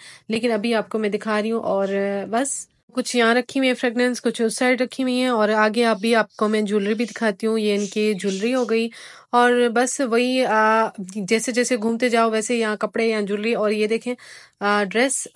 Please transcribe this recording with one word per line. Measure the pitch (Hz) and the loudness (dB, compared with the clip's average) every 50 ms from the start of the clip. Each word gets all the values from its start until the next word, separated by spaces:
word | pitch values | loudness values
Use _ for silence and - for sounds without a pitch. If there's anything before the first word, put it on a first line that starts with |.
| - - - - _ - | -10 -20 -20 -16 _ -6
लेकिन | 220 226 226 240 | -4 -2 0 0
अभी | 226 208 202 233 233 | 0 0 0 0 0
आपको | 214 202 - - 220 | 0 -2 -2 -4 -2
मैं | 214 208 | -2 -2
दिखा | 196 208 208 220 214 214 | -2 -2 -4 -2 -2 -2
रही | 208 226 | -2 -2
हूँ। | 226 226 | -2 -2
और | - - 190 196 196 196 196 196 196 202 202 196 196 196 | -2 -2 -2 0 0 0 -2 -2 -2 -2 -4 -4 -6 -4
बस | 208 233 277 277 - - - _ _ _ _ _ - | -2 -2 -2 -2 -6 -8 -12 _ _ _ _ _ -6
कुछ | 254 240 - - | -6 -4 -2 0
यहाँ | 240 226 226 240 | 2 4 4 4
रखी | 247 247 - - 269 | 2 0 -2 -2 0
हुई | 262 254 | 2 0
है | 247 | 0
फ्रेगरेंस, | 233 - 240 220 247 247 247 240 - | 0 -2 -2 0 2 0 0 0 -2
कुछ | - 240 226 - | -2 -4 -2 0
उस | 233 226 - - | -2 -2 0 0
साइड | 262 254 254 240 | 0 2 2 0
रखी | 254 240 - - | -2 -4 -4 -4
हुई | 262 254 247 247 | -2 -2 0 0
है। | 254 254 | 0 0
और | 247 220 214 202 | 2 2 2 2
आगे | 220 214 214 220 208 240 240 | 4 2 2 2 2 2 2
अभी | 226 226 190 202 226 233 | 2 2 0 0 2 2
आपको | 226 208 - _ - 214 208 | 2 2 0 _ -2 -2 0
मैं | 214 214 214 | 2 0 0
ज्वेलरी | 190 208 214 196 208 226 | 0 0 0 0 0 0
भी | 214 240 | -2 -2
दिखाती | 220 - - 226 220 202 - 220 | -4 -4 -2 -2 -2 -2 0 -2
हूँ। | 220 220 226 | -2 0 0
ये | 214 208 202 | 0 0 0
इनकी | 202 208 196 - 214 214 214 214 | 0 -2 -2 -2 0 0 0 0
ज्वेलरी | 180 196 202 190 190 208 240 | 0 -2 -4 -2 -2 -2 0
हो | 262 254 247 | 0 0 0
गई। | 220 226 226 226 233 - - - - - - - - - | 0 0 0 0 -2 -6 -12 -20 -20 -20 -20 -8 0 2
और | 240 240 247 247 247 247 240 | 4 4 6 4 4 2 2
बस | 214 233 254 262 - - | 2 2 0 0 0 -2
वही, | 277 226 226 233 247 254 254 262 | -2 0 2 2 2 2 2 0
आ, | 254 - 214 214 214 214 220 226 220 208 - - | 0 2 2 4 4 4 4 2 2 0 -4 -8
जैसे | 185 180 190 220 190 175 226 226 226 - | -12 -10 -8 -6 -2 0 0 0 0 -2
जैसे | 226 247 240 - 254 | 0 0 0 0 0
घूमते | 220 214 226 233 226 254 247 | -2 0 -2 -2 0 0 2
जाओ | 220 226 226 226 | 2 2 2 2
वैसे | 220 220 214 - 247 233 | 2 0 -2 0 -2 0
यहाँ | 220 214 214 | 0 -2 -2
कपड़े, | 208 226 208 - 226 226 | -2 -4 -4 -2 0 0
यहाँ | 226 220 214 | 0 0 0
ज्वेलरी। | 208 190 208 208 208 233 233 | -2 -2 -4 -4 -2 -2 -2
और | 185 214 208 | 0 0 0
ये | 214 214 214 | 0 0 0
देखें, | 208 226 226 226 247 247 - - - - - - _ _ - | 0 0 -2 -4 -6 -8 -8 -10 -20 -20 -20 -20 _ _ -4
आ, | 202 202 208 208 208 | -2 0 2 2 0
ड्रेस, | 190 190 226 254 277 262 - - - - | 0 0 0 0 0 0 -4 -8 -8 -4